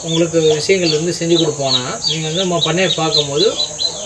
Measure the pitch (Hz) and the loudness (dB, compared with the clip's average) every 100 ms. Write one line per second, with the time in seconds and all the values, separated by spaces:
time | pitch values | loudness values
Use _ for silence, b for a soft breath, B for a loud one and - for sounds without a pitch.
0 | 165 165 165 165 156 151 147 196 170 151 | -2 0 2 2 4 2 2 2 2 0
1 | 175 165 170 165 156 143 135 127 127 226 | 0 -2 0 2 2 0 0 0 -2 -4
2 | - 160 156 170 185 170 156 170 185 - | -2 -2 -2 -2 0 0 0 2 0 0
3 | 160 151 143 147 202 - - - - - | 0 0 0 0 0 0 -4 -2 -4 -2